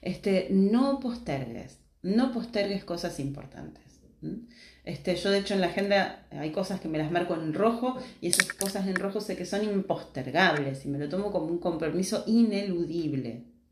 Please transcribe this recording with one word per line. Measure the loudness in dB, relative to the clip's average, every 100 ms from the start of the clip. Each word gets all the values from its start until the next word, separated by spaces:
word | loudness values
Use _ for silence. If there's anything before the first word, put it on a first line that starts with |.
Este, | -4 -2 2 2 4
no | 4 6 6 4 2
postergues, | -2 -6 -4 -4 -4 -8 -12 -18 _ _
no | 2 4 4
postergues | 0 -2 0 0 -2
cosas | -4 -4 -4 -4
importantes, | -6 -6 -12 -14 -16 -16 -20 -20 -20 _
¿m? | -10 -10 -12 -20 -20 -16 -12
Este, | -8 -2 0
yo | 2
de | 2
hecho | 2 2
en |
la | 2
agenda | 0 4 4 2 -4 -14
hay | -8 -4
cosas | -2 -2 -4
que | -2
me | -2
las | 0
marco | 0 0
en | -2 -2 2
rojo | 2 4 -2 -4 -10 -6
y | -2
esas | 2 2
cosas | 2 -4 -2 -2
en | -2
rojo | -2 -4
sé | -6 -6
que | -4
son | -2
impostergables | 0 0 0 -4 -4 -8 -2 4 4 4 -2 -4 -6
y |
me | -4
lo | -4
tomo | -2 -2
como | -2 -2
un | -2
compromiso | -2 -2 -2 0 0 -2 2
ineludible | 6 6 4 0 -2 -2 -2 -2 -2 -4 -8 -14 _ _